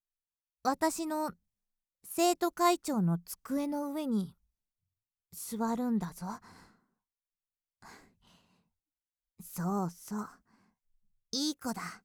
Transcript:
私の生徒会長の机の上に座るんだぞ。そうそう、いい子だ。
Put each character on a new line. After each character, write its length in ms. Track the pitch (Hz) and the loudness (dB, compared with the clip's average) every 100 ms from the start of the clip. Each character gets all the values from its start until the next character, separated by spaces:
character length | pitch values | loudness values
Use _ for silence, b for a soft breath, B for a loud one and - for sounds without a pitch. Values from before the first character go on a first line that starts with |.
| _ _ _ _ _ _ | _ _ _ _ _ _
私 440 | 254 277 320 320 320 | -2 2 2 0 -2
の 240 | 311 311 - _ _ _ _ _ _ | -2 -4 -6 _ _ _ _ _ _
生 320 | - - 349 349 | -6 4 4 4
徒 160 | 349 | 0
会 280 | - 349 349 | 4 4 4
長 220 | - 240 | 2 2
の 180 | 170 170 | 4 2
机 480 | - - - 277 285 | -2 -14 -4 -2 0
の 260 | 294 285 | -2 -4
上 140 | 294 285 | -4 0
に 280 | 220 175 - _ _ _ _ _ _ _ _ _ | 0 0 -8 _ _ _ _ _ _ _ _ _
座 440 | - - 220 226 233 | -14 -8 -2 0 0
る 160 | 247 | 0
ん 80 | 220 | 0
だ 120 | 170 | 0
ぞ。 140 | - 180 - B B B B B B _ _ _ _ _ _ _ _ B B B B B B B B B _ _ _ _ _ _ - | -6 -10 -10 B B B B B B _ _ _ _ _ _ _ _ B B B B B B B B B _ _ _ _ _ _ -20
そ 460 | 175 - 175 202 175 | -10 -4 -2 0 -2
う 40 | |
そ 300 | 170 - 208 | -6 -8 -8
う、 80 | 214 - b b b b _ _ _ _ _ | -8 -14 b b b b _ _ _ _ _
い 200 | 254 302 | -4 -4
い 40 | 285 | -4
子 180 | 247 | -6
だ。 80 | 202 175 - | -6 -8 -14